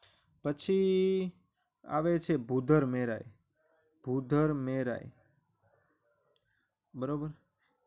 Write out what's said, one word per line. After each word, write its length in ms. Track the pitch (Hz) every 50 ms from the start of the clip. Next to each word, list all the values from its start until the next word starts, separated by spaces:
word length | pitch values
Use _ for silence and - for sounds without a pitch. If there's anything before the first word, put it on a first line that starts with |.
| - - _ _ _ _ _ _
પછી 920 | - 147 147 - - - 190 190 190 190 185 185 185 190 190 190 185 180 - _ _ _ _ _ _ _ _ _ -
આવે 340 | - 147 151 156 175 170 165
છે 180 | - - 160
ભૂધર 480 | 131 117 120 127 131 127 131 151 151 139
મેરાઈ, 400 | 127 127 127 123 117 110 - - - - _ _ _ _ _ _ _ _ _ _ _ _ _ -
ભૂધર 480 | 127 127 135 131 123 147 147 156 151
મેરાઈ, 580 | 151 139 131 131 131 131 131 123 113 - - 127 - _ _ _ _ _ _ _ _ _ _ _ _ _ _ _ _ _ _ _ _ _ _ _ _ _ _ _ _ _ _ _ _ _ _ _ -
બરોબર? 360 | 127 127 139 147 143 151 151 151 - _ _ _ _ _ _ _ _ _